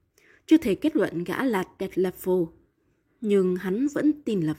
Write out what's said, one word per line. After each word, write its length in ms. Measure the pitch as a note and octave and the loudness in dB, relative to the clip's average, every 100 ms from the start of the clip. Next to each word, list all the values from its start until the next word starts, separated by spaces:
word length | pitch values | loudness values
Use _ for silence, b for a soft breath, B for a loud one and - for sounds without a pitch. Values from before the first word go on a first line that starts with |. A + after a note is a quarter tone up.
| _ b b b - | _ b b b 2
chưa 100 | D#4+ | 4
thể 180 | A#3+ | 4
kết 220 | F#3 D4+ D#4 | 0 0 0
luận 280 | F3+ D#3+ | -2 -2
gã 200 | F3 - | -6 -4
là 200 | B3+ G3+ F3 - | -2 -2 -4 -8
Detlef, 680 | F#3+ - F#3 - F#3 F#3 E3 - _ _ _ _ _ _ | -6 -2 -2 -2 -2 0 -2 -6 _ _ _ _ _ _
nhưng 360 | A3 G3+ F#3 F3+ | 0 2 2 0
hắn 300 | F#3 G3+ C#4+ | -2 -2 -2
vẫn 340 | C#4+ D4 D4 | 0 0 0
tin 180 | - G#3 | -2 -2
là 140 | D#3 | -2